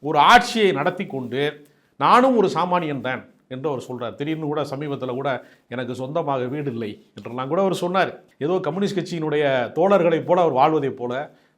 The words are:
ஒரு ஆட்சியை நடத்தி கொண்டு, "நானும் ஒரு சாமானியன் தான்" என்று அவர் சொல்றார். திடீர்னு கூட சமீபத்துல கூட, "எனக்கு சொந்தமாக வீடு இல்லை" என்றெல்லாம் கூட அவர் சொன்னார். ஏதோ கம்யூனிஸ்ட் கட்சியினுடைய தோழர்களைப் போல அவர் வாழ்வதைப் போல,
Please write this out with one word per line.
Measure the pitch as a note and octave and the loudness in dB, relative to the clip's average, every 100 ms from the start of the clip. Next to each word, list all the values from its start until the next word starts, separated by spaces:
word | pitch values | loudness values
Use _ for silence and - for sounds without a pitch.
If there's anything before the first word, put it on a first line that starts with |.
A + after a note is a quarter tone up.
ஒரு | C#3+ D3 | -2 4
ஆட்சியை | E3 A#3+ - A3+ G3 | 8 6 6 2 2
நடத்தி | C#3 F3 F3+ F3 | 2 -2 -4 -6
கொண்டு, | C3+ A#2+ B2+ D3 - - _ _ - | -8 -6 -2 -4 -4 -16 _ _ 0
"நானும் | D3+ A3+ C4 A#3 | 6 6 6 4
ஒரு | F#3+ | 2
சாமானியன் | D#3+ F3+ F3+ D3+ C#3 | 0 0 0 0 -4
தான்" | B2 B2 - _ _ | -4 -6 -10 _ _
என்று | C3 D3+ | -8 -6
அவர் | B2+ - | -6 -8
சொல்றார். | B2 A#2 | -8 -8
திடீர்னு | - D3 D#3+ | -6 -6 -6
கூட | D3+ D3+ | -4 -4
சமீபத்துல | C#3+ C#3 D3 C3+ B2+ | -4 -6 -8 -6 -6
கூட, | B2+ C#3 B2 - _ _ | -4 -4 -6 -8 _ _
"எனக்கு | A#2+ B2 | -10 -8
சொந்தமாக | B2 C3 E3 D3 C3+ | -8 -6 -4 -2 -2
வீடு | B2+ D3+ C#3 | -4 -4 -6
இல்லை" | A#2 G#2+ G#2 _ | -6 -8 -10 _
என்றெல்லாம் | - A2 B2 C3+ | -18 -12 -10 -4
கூட | F3 | 0
அவர் | F#3+ | 0
சொன்னார். | E3+ F3 F#3 C3+ - _ _ | -2 -2 0 -2 -4 _ _
ஏதோ | D3 F#3 | -2 -2
கம்யூனிஸ்ட் | E3 F3+ G3 F#3 | -2 -2 -2 -2
கட்சியினுடைய | - E3+ D#3 D3+ C#3+ C3 A2 | -4 -6 -2 0 2 0 0
தோழர்களைப் | D#3 F#3+ G3 E3+ D#3 | 0 4 4 4 2
போல | B2+ F3+ | 2 4
அவர் | E3 | 4
வாழ்வதைப் | B2+ D#3 D#3 C3+ A2+ | 4 4 4 0 -4
போல, | A#2+ B2+ D3 _ _ | -6 -6 -8 _ _